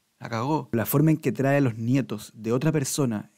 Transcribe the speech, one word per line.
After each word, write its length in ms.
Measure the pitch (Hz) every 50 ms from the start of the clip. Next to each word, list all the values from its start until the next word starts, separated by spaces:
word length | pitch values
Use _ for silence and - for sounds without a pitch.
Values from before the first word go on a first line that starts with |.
| _ _ _ -
la 80 | - -
cagó. 420 | 117 113 117 139 160 147 139 -
La 160 | - 117 104 -
forma 240 | - 143 147 160
en 60 | 156 151
que 140 | - 139
trae 260 | 110 - 131 135 139 143
a 40 |
los 160 | 143 127 110 110
nietos 540 | 113 117 127 139 120 - 113 107 - - -
de 180 | 120 104 110
otra 200 | 113 127 - 160
persona 580 | 156 160 139 - - - 143 123 113 104 107 - _